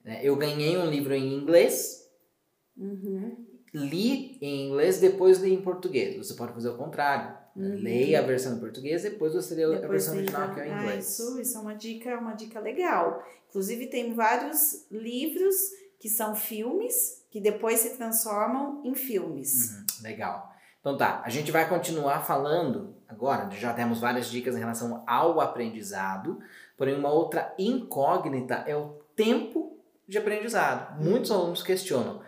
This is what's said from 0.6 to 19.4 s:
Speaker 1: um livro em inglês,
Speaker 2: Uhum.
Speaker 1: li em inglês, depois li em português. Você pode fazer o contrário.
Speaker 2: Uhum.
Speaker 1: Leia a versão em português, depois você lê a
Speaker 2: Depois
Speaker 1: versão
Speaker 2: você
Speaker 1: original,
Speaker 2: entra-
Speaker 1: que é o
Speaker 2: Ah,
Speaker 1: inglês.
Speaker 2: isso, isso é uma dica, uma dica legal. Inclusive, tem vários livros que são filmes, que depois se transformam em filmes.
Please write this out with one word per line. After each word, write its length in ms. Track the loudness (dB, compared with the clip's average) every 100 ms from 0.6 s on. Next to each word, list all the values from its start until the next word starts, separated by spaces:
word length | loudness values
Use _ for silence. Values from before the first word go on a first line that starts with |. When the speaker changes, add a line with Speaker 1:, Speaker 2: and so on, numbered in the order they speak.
| 2 2
Speaker 1:
um 120 | 2
livro 240 | 0 0
em 200 | 0 0
inglês, 680 | -2 6 8 8 4 -4 -8 -18 _ _ _ _ _ _ -12
Speaker 2:
Uhum. 600 | -10 -8 -6 -6 -6 -10 -16 -20 _
Speaker 1:
li 640 | -8 -4 0 0 0 -4 -10
em 280 | -6 -4 -2
inglês, 300 | 4 4 6
depois 400 | 6 8 8 8
li 140 | 6
em 60 | 2
português. 540 | 0 -4 -2 0 0 -2
Você 180 | -8
pode 180 | -8 -8
fazer 160 | -6 -6
o 60 | -4
contrário. 600 | -6 -2 0 0 -2 -12 -16 -8
Speaker 2:
Uhum. 200 | -6 -4
Speaker 1:
Leia 420 | 0 2 4 4
a 40 |
versão 340 | 4 0 0 -4
em 40 |
português, 420 | -6 -8 -4 -2
depois 280 | -2 -2 0
você 220 | 0 -2
lê 80 | 0
a 40 | 2
Speaker 2:
Depois 220 | 2 0
Speaker 1:
versão 240 | 0 0
Speaker 2:
você 60 | 0
Speaker 1:
original, 200 | -2 -2 -4
Speaker 2:
entra- 40 |
Speaker 1:
que 60 | -4
é 120 | -6
o 20 | -4
Speaker 2:
Ah, 60 |
Speaker 1:
inglês. 260 | -4 -4 -4
Speaker 2:
isso, 320 | -6 -6 -4
isso 160 | -6 -6
é 40 |
uma 140 | -8
dica, 440 | -10 -10 -8 -6 -6
uma 140 | -6
dica 240 | -8 -10 -8
legal. 640 | -6 -2 0 2 2 -2 -10 -20 _
Inclusive, 380 | -6 -4 -4 -6
tem 260 | -4 -4
vários 720 | 2 4 2 0 0 0 -2 -8
livros 640 | -10 -6 -4 -2 2 2 4 0 -6 -20 _
que 80 | -4
são 260 | -2 -2
filmes, 880 | -4 -6 -4 -2 -2 0 0 -2 -4 _
que 100 | -2
depois 380 | 0 2 2 2
se 160 | 0 -4
transformam 840 | -2 -2 0 0 0 0 -2 -4
em 100 | -4 -4
filmes. 720 | -2 -2 -2 -6